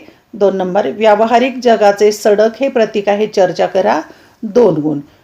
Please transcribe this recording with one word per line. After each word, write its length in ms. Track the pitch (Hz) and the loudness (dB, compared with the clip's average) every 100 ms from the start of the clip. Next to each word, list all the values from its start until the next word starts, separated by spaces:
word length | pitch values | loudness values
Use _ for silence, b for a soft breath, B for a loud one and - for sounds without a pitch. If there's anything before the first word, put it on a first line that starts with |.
| B B B | B B B
दोन 220 | 202 202 190 | -2 -2 0
नंबर. 300 | 185 190 226 | -4 -2 -4
व्यावहारिक 720 | 214 220 208 226 240 262 254 | 0 2 2 2 0 0 -2
जगाचे 500 | 233 220 208 202 214 | 0 2 2 2 0
सडक 380 | 208 226 202 220 226 | 0 0 2 0 0
हे 80 | 269 | -4
प्रतीक 400 | 262 214 214 202 | -2 -2 -2 -2
आहे, 180 | 202 214 | -2 -2
चर्चा 400 | 208 180 165 180 | 0 0 0 -2
करा, 340 | 190 202 285 311 B B B | 0 0 -2 -6 B B B
दोन 320 | 220 214 214 | -2 2 2
गुण. 260 | 156 151 147 147 b | 2 -2 -6 -10 b